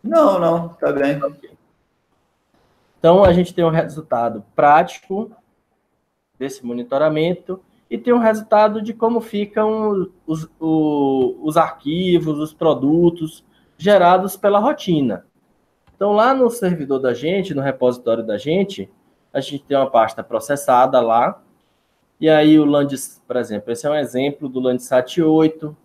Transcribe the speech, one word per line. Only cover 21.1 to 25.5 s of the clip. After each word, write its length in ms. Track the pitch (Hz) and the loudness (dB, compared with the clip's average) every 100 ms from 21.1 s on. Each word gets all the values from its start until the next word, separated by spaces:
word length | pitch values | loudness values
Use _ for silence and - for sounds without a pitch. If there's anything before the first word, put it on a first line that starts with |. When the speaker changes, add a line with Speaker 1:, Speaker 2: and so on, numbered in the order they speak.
| 113 147 - _ _ _ _ _ _ _ _ | 0 0 -4 _ _ _ _ _ _ _ _
Speaker 2:
e 100 | 156 | 2
aí 300 | 156 156 156 | 4 6 6
o 60 | 147 | 4
Lands-, 560 | 143 139 135 - _ _ | 2 0 -6 -12 _ _
por 120 | 123 | -6
exemplo, 340 | 110 104 120 | -4 -8 -8
esse 160 | 117 147 | -6 -4
é 20 | |
um 60 | 151 | -4
exemplo 540 | 123 127 143 143 143 | -4 -4 -4 -6 -10
do 100 | 127 | -4
Landsat 600 | 127 123 - 127 127 - | -2 -4 0 -2 0 -2
oito 520 | 156 156 156 | 2 4 2